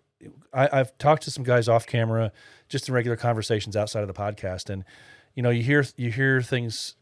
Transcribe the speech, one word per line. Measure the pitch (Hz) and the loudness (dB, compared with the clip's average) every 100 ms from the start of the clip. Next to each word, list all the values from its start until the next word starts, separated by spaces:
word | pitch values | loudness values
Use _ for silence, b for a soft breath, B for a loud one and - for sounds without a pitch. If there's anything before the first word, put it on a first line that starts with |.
| _ _ 87 - _ | _ _ -20 -20 _
I, | 131 143 | 0 2
I've | 139 127 - | 2 0 2
talked | 147 156 | 2 4
to | - | 0
some | - | -6
guys | 123 123 117 | 2 2 4
off | 113 - | 2 2
camera, | 120 113 113 110 b b b _ | 0 0 0 -2 b b b _
just | 117 - | -8 -2
in | |
regular | 127 117 113 | 0 0 0
conversations | 120 110 101 107 107 104 | 0 -2 0 -2 -2 -2
outside | 104 110 | -2 -4
of | 101 | -4
the | |
podcast. | 92 104 101 95 92 - | -4 -6 -6 -8 -8 -8
And, | 95 92 b b b b - | -10 -10 b b b b -2
you | |
know, | 120 | 0
you | 120 | 2
hear, | 117 147 135 - | 2 2 2 -2
you | 120 | -4
hear | 117 135 131 | 0 2 2
things | 120 127 117 110 - - | 0 -2 -4 -8 -10 -14